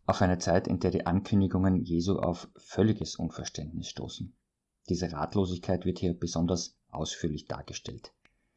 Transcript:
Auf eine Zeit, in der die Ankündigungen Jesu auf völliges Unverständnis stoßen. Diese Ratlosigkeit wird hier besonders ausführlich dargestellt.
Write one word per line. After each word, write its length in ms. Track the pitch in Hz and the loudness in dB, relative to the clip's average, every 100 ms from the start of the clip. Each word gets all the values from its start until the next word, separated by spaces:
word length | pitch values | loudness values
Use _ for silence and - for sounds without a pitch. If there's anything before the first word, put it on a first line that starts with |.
| - | -2
Auf 160 | 98 | 2
eine 160 | 92 87 | 4 2
Zeit, 300 | - 90 - | 4 2 4
in 120 | 92 | 2
der 120 | 90 | 2
die 160 | 92 - | 2 2
Ankündigungen 760 | 90 - 104 95 92 95 92 | 0 4 4 4 4 4 4
Jesu 360 | 87 85 90 92 | 2 0 2 2
auf 280 | - 87 - - | 0 -2 -6 -20
völliges 580 | - - 107 107 87 - | -6 2 4 2 -2 -4
Unverständnis 720 | 85 - - - 76 80 82 | -6 -6 -10 -8 -8 -8 -10
stoßen. 460 | - - - - - _ _ _ _ - | -10 -10 -10 -12 -14 _ _ _ _ -4
Diese 240 | 87 87 | -2 -2
Ratlosigkeit 720 | 76 78 104 92 90 - 90 | -4 -2 0 0 -2 -2 -2
wird 140 | 92 90 | 0 -2
hier 160 | 90 | -2
besonders 640 | 87 85 82 85 87 - _ _ | -2 -2 0 0 0 -4 _ _
ausführlich 560 | - 78 - 82 76 - | -8 -6 -4 -4 -4 -8
dargestellt. 640 | 69 - - - - - _ _ _ _ | -12 -10 -14 -12 -14 -16 _ _ _ _